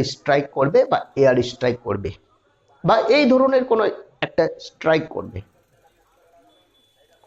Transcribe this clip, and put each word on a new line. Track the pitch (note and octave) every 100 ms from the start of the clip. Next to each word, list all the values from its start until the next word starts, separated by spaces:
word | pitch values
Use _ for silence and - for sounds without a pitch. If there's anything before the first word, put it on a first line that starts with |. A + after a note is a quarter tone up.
স্ট্রাইক | C3 - - C#3+ C#3+
করবে | - C#3 A3+ B3+
বা | - - -
এয়ার | C3+ B2+
স্ট্রাইক | A#2+ - B2 A#2+
করবে | A2+ G2+ F#2+ - _ _ _ _ _ _
বা | E3 A3 G#3 C4+
এই | C#4
ধরনের | B3+ C4+ C4+ B3+
কোনো | A3+ G3+ - - -
একটা | D3 - D#3+ -
স্ট্রাইক | - - D#3+ D#3+ D#3+
করবে, | G2+ F#2+ F#2+ - _ _ _ _ _ _ _ _ _ _ _ _ _ _ _ _ _